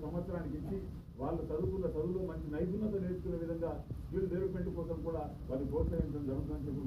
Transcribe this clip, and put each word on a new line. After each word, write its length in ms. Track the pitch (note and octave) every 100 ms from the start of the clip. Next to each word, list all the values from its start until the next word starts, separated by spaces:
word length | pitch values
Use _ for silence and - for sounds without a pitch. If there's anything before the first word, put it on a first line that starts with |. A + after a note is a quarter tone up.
| D3+
సంవత్సరానికి 520 | E3+ - F3 E3 D3+
ఇచ్చి 180 | - G3 - - - -
వాళ్ళు 200 | C3+ E3+ -
చదువుకున్న 380 | D#3 F#3 F#3 F3 D#3
చదువులో 260 | E3+ F#3 F3
మంచి 160 | D#3+ D3 D3+
నైపుణ్యత 400 | F#3 G3+ G#3+ G3+
నేర్చుకునే 360 | F3+ F3+ F#3 E3 E3
విధంగా 260 | E3 E3 - - -
స్కిల్ 260 | - F#3+ F#3
డెవలప్‌మెంట్ 360 | F3+ F#3+ F#3 F3 E3+
కోసం 240 | E3 E3 D#3+
కూడా 160 | D#3+ - - -
వారిని 200 | C3 C#3+
ప్రోత్సహించడం 560 | D3+ D#3+ E3+ D3+ C#3+ C#3
జరుగుతుందని 380 | C3+ D3 C#3+ D3
చెప్పి 160 | C3+